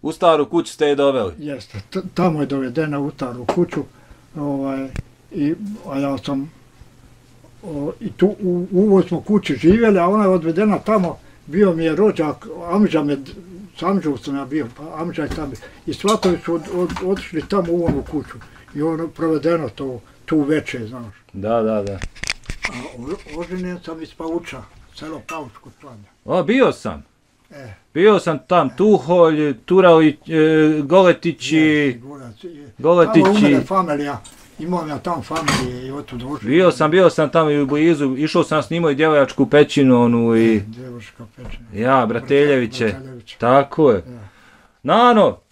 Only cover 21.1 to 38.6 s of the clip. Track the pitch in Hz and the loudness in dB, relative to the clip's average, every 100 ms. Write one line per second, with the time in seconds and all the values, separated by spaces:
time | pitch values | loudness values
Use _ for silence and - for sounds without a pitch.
21.1 | - _ 98 101 117 110 110 101 98 - | -20 _ -10 -2 0 0 -2 -4 -8 -10
22.1 | - - - - - - 123 127 120 127 | -10 -12 -12 -12 -10 -10 -10 -14 -14 -12
23.1 | 190 - 151 170 185 180 175 165 160 160 | -12 -12 -12 -10 -8 -8 -10 -12 -14 -14
24.1 | - 165 170 170 127 - - - - 151 | -12 -8 -8 -8 -18 -18 -20 -20 -18 -14
25.1 | 156 - 165 135 - - _ 139 110 101 | -14 -12 -14 -14 -18 -20 _ -20 -20 -20
26.1 | _ - 170 170 254 214 - 107 76 - | _ -6 -4 0 2 2 0 -10 -12 -18
27.1 | _ _ _ _ 143 127 98 _ 151 202 | _ _ _ _ -20 -20 -20 _ 2 4
28.1 | 196 170 156 _ 180 143 - 208 190 131 | 4 0 -6 _ 2 2 2 4 4 4
29.1 | 180 165 151 151 127 - 185 185 165 156 | 4 4 4 -2 -4 2 6 8 8 6
30.1 | 147 - 160 156 156 156 151 139 180 185 | 2 -4 2 4 4 4 2 4 6 6
31.1 | 165 170 151 127 156 156 151 143 120 131 | 4 -2 -6 -2 2 2 2 0 -4 -14
32.1 | 143 123 107 180 147 143 - 143 175 165 | -18 -20 -18 -18 -18 -20 -4 2 4 6
33.1 | - 190 208 143 135 127 190 175 147 143 | 6 6 4 4 4 2 -2 -2 -4 -6
34.1 | 139 - - - - 156 180 156 139 180 | -10 -14 -20 -20 -14 -6 -4 -4 -8 -6
35.1 | 170 - 160 147 147 127 123 131 143 143 | -6 -6 -6 -4 -4 -4 -8 -12 -12 -12
36.1 | 123 127 147 107 151 185 - 156 175 175 | -12 -10 -8 0 4 4 4 2 4 4
37.1 | - 147 165 156 147 139 147 165 156 139 | 4 0 2 2 0 0 2 2 2 0
38.1 | 131 151 175 156 156 | -2 -2 0 0 -2